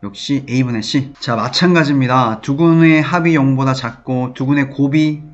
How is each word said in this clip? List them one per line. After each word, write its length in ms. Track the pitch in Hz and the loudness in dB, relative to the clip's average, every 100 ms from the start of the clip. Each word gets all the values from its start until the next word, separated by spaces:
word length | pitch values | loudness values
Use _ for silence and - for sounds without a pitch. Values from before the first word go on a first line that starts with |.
역시 420 | 104 - - 139 131 | -14 -12 -4 -4 -2
A분의 340 | 123 127 117 | -2 -2 -2
C. 320 | 107 147 131 - | -4 -4 -4 -10
자, 160 | - 117 | -6 -4
마찬가지입니다. 1040 | 113 - 180 175 147 143 127 127 120 110 | -2 0 2 2 2 0 2 2 0 -2
두 140 | - 139 | -4 0
근의 460 | 170 165 165 156 | 4 6 6 4
합이 320 | 143 175 170 | 2 0 2
영보다 380 | 160 135 135 135 | 2 2 0 0
작고 640 | 131 117 123 - 127 127 | -2 -6 -12 -6 -4 -4
두 120 | 131 131 | -6 -2
근의 240 | 143 135 | 0 -2
곱이 520 | 135 139 151 156 151 - | -2 0 2 0 -2 -12